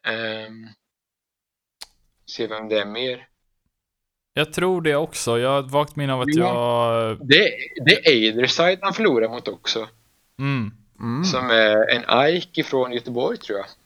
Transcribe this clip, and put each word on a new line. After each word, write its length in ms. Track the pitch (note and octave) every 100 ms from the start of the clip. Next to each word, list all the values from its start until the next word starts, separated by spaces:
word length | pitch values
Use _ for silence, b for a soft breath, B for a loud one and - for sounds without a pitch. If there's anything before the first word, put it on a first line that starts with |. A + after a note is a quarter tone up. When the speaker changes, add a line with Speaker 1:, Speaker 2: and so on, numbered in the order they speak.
| A2+
Speaker 1:
Ehm, 600 | A2 A2+ A2 A2 A2+ A2 A2+ _ _ _ _ _ _ _ _ _ _ - _ _ _ -
se 220 | - A2
vem 220 | A2 A2
det 100 | G#2+
är 60 | G2+
mer. 420 | A2 B2+ B2 - _ _ _ _ _ _ _ _ _ _
Speaker 2:
Jag 200 | - D3+
tror 280 | - F3+ F3+
det 140 | D#3+ C#3+
också. 440 | D#3 - - A#2
Jag 100 | B2
har 100 | C#3
ett 120 | C3
vagt 240 | C#3+ D3 -
minne 180 | C#3+
av 80 | C3
att 60 | B2+
Speaker 1:
Jo. 140 | D#3
Speaker 2:
jag 760 | F3+ A#2+ A#2+ A#2+ A#2 A#2 A2+ G#2+ C3+
Speaker 1:
Det, 240 | D3+ G3+ G#2 C#3 - C#3+
det 220 | G3 E3
är 20 |
Aiderside 680 | B2+ A2 A2 B2+ - E3+ F#3+
han 120 | G3
förlorar 360 | F#3 A3 B2 A2
mot 180 | A#2+ A#2
också. 400 | F#2 - A2+ A2 _ _ _ _ -
Speaker 2:
Mm. 320 | C#3 C3+ G#2+ - _ _
Speaker 3:
Mm. 240 | A#2 B2
Speaker 1:
Som 260 | F#3 C3 B2+
är 400 | A2+ A2 G#2+ A2
en 460 | B2 - A#2 C#3+ F3
Ike 260 | E3+ -
ifrån 300 | D3 C3+ B2+
Göteborg, 460 | A#2+ A#2 A#2+ D3+ A#3
tror 200 | - G2+
jag. 80 | G2 -